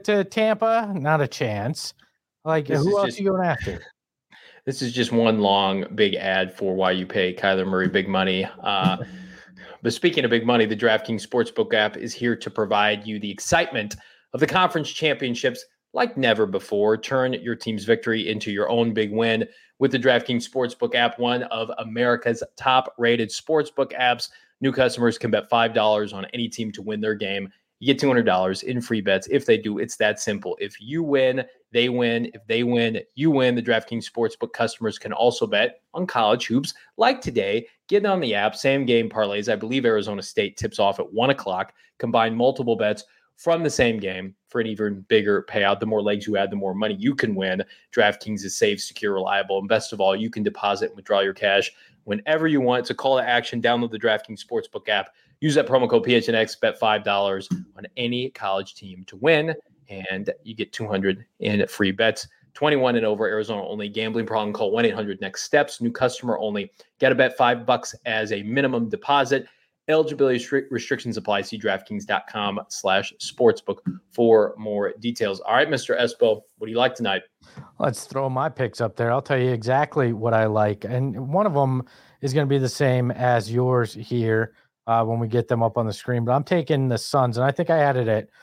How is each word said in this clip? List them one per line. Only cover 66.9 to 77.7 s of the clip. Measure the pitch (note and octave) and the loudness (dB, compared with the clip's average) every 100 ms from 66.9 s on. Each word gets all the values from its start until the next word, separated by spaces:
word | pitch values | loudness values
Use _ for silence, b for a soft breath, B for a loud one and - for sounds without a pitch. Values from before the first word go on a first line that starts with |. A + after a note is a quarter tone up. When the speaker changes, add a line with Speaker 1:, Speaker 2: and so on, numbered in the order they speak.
| - | 0
Speaker 2:
Gotta | C3 | 2
bet | B2+ B2+ | 4 2
five | - B2 B2 | 4 2 2
bucks | A#2+ B2 - - | 0 -2 -2 -10
as | A#2+ A2 G#2+ | -4 -4 -2
a | G2+ | -4
minimum | G#2 C3+ C3 B2 A2+ | -2 0 0 0 -2
deposit. | G#2 - C#3+ C3 C3+ - b b b - | -4 2 2 2 0 -2 b b b 0
Eligibility | D#3 D#3 C#3 C#3 B2 | 2 2 2 4 2
restri-, | A#2+ C#3 C#3 | 0 -2 -2
restrictions | A#2+ - C3 A#2+ G#2+ | -6 -4 -4 -4 -6
apply. | G2+ G2+ | -2 -2
See | G2 G#2+ | -2 -4
DraftKings | G#2 G2 - G#2 | -2 -2 -4 -10
dot | G#2 G2+ - | -2 -4 -4
com | A2 G2+ G2+ - | -6 -4 -6 -10
slash | - F#3+ G2 - - | -4 0 0 -2 -10
sportsbook | - - A#2+ - - F#2+ - F#2 _ | -10 2 4 4 -4 -6 -6 -10 _
for | - A#2 A2 G#2 - | 0 6 6 4 -2
more | G#2+ G#2 G2+ - | -6 -4 -4 -4
details. | A#2 A#2 G#2 F#2+ | -6 -2 -4 -4
All | G2+ | 0
right, | A#2+ D#3 | 2 2
Mister | C3+ - | -2 -2
Espo, | F#2 A#2 - A#2 G#2+ _ - | 0 0 2 2 2 _ -12
what | A2 | -6
do | |
you | A2+ | 0
like | B2+ | 0
tonight? | B2+ G#2+ F#2+ - _ B B B | 0 -4 -4 -6 _ B B B